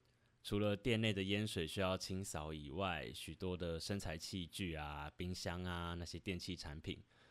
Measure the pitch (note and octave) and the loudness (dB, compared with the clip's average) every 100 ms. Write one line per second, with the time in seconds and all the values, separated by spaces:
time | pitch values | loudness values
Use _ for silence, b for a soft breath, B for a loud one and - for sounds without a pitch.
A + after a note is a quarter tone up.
0 | b b b b - G#2 G#2 G#2 B2+ A2 | b b b b 0 4 4 4 4 6
1 | A2 G2 F#2+ G2+ G#2+ F#2+ D#2+ - F#2+ F#2 | 6 4 4 4 2 2 0 2 4 2
2 | - F#2+ G2 - D#2 D#2 C#2+ D2+ F#2+ D#2 | 0 -2 -2 -4 -4 -4 -4 0 0 0
3 | A#1 D#2 - D#2 F#2 F2+ F2 E2 - G2+ | -2 -6 -8 -4 -2 0 0 0 0 -2
4 | F#2 E2 - G2 E2+ - F#2 D#2 D2 D2 | -2 -4 -2 -4 -4 -2 -2 -2 -4 -4
5 | D2 - F2+ F2+ F#2 F2 F2+ F2 E2+ E2+ | -6 -4 -4 -2 -2 -2 0 0 -2 -2
6 | E2+ E2+ G2+ F2 - E2+ - D2 F#2+ - | -4 -4 -2 -2 -2 -4 -6 -6 -6 -6
7 | B B B | B B B